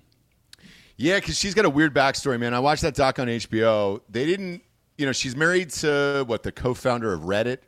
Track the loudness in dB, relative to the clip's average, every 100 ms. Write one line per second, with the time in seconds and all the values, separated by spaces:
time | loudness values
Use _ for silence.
0 | _ _ _ _ _ -20 -20 -20 -20 -4
1 | 0 2 0 -4 -2 2 2 4 2 4
2 | 2 2 -2 -2 0 0 0 0 -2 2
3 | 0 0 -4 -4 -4 2 4 4 0 -2
4 | -6 -4 -2 -2 -4 -12 _ _ _ -4
5 | -2 -2 -4 0 2 2 -2 -4 0 2
6 | 2 0 0 -2 -4 -4 -4 -2 -2 -2
7 | -2 -2 -2 0 0 -4